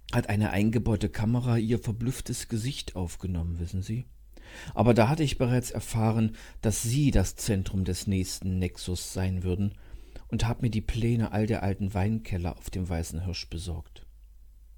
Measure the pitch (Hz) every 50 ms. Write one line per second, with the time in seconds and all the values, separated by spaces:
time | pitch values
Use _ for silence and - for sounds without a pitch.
0 | - - - 120 120 - - 104 107 - - 98 104 113 110 123 - 117 110 101
1 | 107 104 - - 107 110 120 123 123 123 117 117 107 110 120 110 - 123 107 113
2 | 117 120 135 - - - - - - - 113 110 110 127 143 - - - - 90
3 | 90 85 - - - 90 87 85 85 87 85 85 87 85 - 95 95 - 110 120
4 | 123 - - - - - - - - - - - - - - - 104 120 120 110
5 | 113 117 151 156 156 135 - - 131 120 123 123 120 - - - - - - 113
6 | 110 110 113 113 113 107 - - - - - - - 113 101 - - 113 120 143
7 | 151 135 - 110 95 - - - - - 107 98 95 - - 98 92 87 90 -
8 | - - 98 95 90 - - - - 95 92 92 90 90 - - - - 90 85
9 | - - - 95 92 92 92 92 87 90 90 98 101 101 - - - - - -
10 | - - - - - - - 110 113 110 120 - - 120 107 110 101 - - 110
11 | 113 117 120 117 110 - - 104 110 107 110 - - 98 95 98 104 95 98 104
12 | 107 107 110 110 110 - - 87 87 87 - - - - - 95 90 87 90 82
13 | 85 - - 82 92 95 82 - - - - 82 90 92 82 82 80 - - -
14 | - - - - - - - - - - - - - - -